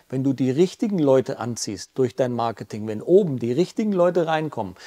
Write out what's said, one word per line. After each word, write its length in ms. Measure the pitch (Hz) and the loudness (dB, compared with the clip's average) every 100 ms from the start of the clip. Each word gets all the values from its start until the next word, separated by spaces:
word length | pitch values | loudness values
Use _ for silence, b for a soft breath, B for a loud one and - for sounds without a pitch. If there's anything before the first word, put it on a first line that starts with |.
| _ | _
Wenn 140 | 131 | -2
du 100 | 135 | -2
die 180 | 131 131 | 0 0
richtigen 480 | 131 185 - 233 196 | 2 0 0 -2 2
Leute 400 | 143 131 123 - | 4 4 4 -6
anziehst 520 | 113 113 - 98 - - | -6 -6 -8 -10 -8 -2
durch 220 | 127 - | -2 0
dein 160 | 127 | -2
Marketing, 520 | 120 117 107 - 110 110 | 0 -2 -4 -10 -8 -6
wenn 160 | 107 | -6
oben 380 | - 185 185 127 | 4 4 4 -2
die 140 | 117 | -2
richtigen 400 | 123 180 - 214 | 0 -2 -2 -2
Leute 340 | 190 175 175 165 | 2 2 2 0
reinkommen 480 | 160 156 120 98 87 | -2 -2 -6 -8 -10